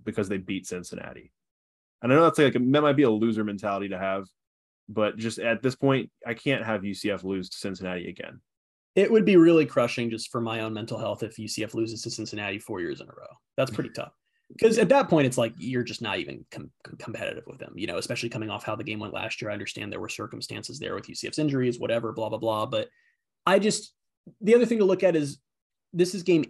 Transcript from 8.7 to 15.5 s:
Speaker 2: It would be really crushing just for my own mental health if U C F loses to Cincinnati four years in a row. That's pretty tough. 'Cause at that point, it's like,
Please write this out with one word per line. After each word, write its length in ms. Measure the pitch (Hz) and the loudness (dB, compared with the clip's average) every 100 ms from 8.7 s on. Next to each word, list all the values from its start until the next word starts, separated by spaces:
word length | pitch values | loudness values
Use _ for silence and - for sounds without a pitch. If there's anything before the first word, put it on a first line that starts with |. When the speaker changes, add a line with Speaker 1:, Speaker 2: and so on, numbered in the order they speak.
| _ _ - | _ _ 2
Speaker 2:
It 160 | 202 | 4
would 140 | 220 190 | 4 6
be 120 | 185 | 8
really 280 | 165 165 139 | 10 8 4
crushing 460 | - 120 - 120 | 2 0 0 -4
just 180 | 113 - | -6 -6
for 100 | 123 | -6
my 180 | 113 113 | -4 -4
own 120 | 110 | -4
mental 260 | 107 110 110 | -6 -8 -6
health 240 | 104 104 | -6 -6
if 160 | 110 - | -8 -8
U 80 | 107 | -10
C 160 | - | -6
F 100 | 107 | -6
loses 300 | 113 113 110 | -4 -4 -6
to 80 | 131 | -10
Cincinnati 480 | 120 107 104 101 98 | -8 -8 -8 -8 -8
four 220 | - 98 | -8 -8
years 200 | 85 67 | -6 -8
in 60 | - | -14
a 40 | |
row. 220 | - - - _ - | -20 -20 -20 _ -2
That's 140 | 131 | -2
pretty 200 | 107 - | -2 -8
tough. 200 | - - _ _ _ _ - | -8 -12 _ _ _ _ 2
'Cause 180 | 226 233 | 4 6
at 120 | 196 | 6
that 180 | 277 - | 4 6
point, 200 | 165 135 | 4 4
it's 100 | 127 | 2
like, 160 | 117 | -2